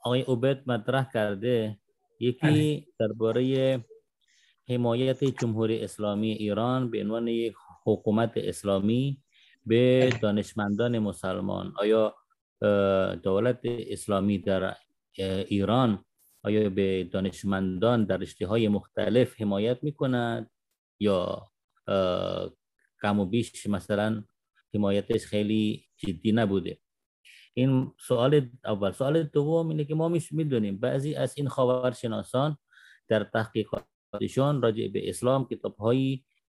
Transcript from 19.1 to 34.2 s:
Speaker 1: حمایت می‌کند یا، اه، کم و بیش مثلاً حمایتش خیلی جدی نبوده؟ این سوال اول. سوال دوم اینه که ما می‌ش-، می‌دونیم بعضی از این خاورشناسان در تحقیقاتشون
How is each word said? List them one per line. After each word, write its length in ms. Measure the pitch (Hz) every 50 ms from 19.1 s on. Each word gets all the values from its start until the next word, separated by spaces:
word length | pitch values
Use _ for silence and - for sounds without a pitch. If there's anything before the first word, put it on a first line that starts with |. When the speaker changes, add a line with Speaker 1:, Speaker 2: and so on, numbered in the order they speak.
| 104 123 127 123 - -
Speaker 1:
حمایت 380 | 110 101 101 98 104 117 127 127 -
می‌کند 680 | 151 143 - 143 131 127 120 120 117 113 113 113 - _ _ _ _ _ _ _ _ _ -
یا، 500 | 104 104 98 92 90 - - - - - _ _ _ _ _ _ _
اه، 680 | - 98 98 95 90 90 50 50 - - 92 92 - - _ _ _ _ _ _ _ _ _ -
کم 180 | 104 104 104
و 60 | 101
بیش 400 | 90 98 117 113 - - - -
مثلاً 580 | 101 101 92 - - 107 101 104 110 110 104 104 - _ _ _ _ _ _ _ _ -
حمایتش 520 | 107 104 98 101 101 98 - 113 107 -
خیلی 580 | - - 104 104 104 107 110 107 107 107 - - _ _
جدی 360 | _ - 107 90 80 - 110 107
نبوده؟ 460 | 117 117 101 98 95 82 92 - - _ _ _ _ _ _ _ _ _ - - - - _ _
این 380 | 123 127 135 131 131 131 - - -
سوال 500 | - - 127 117 120 139 147 147 135 120 - - -
اول. 280 | - 110 98 101 98 92
سوال 300 | - 131 135 151 165 160
دوم 460 | 151 - 147 143 151 160 165 165 160
اینه 160 | 160 156 147
که 100 | 143 156
ما 140 | 156 160 165
می‌ش-، 240 | 175 165 156 - 147
می‌دونیم 460 | 156 160 151 131 117 107 101 98 95
بعضی 360 | 117 127 131 135 135 151 147
از 200 | 135 135 127 -
این 120 | - 143 131
خاورشناسان 1080 | - - 131 123 127 127 127 123 120 - - 117 110 104 101 - - 127 139 156 151 - _ _ _ - - - - _ _ -
در 160 | 113 107 104
تحقیقاتشون 1400 | - - 113 110 110 - 113 104 - - - - _ _ _ _ _ - 104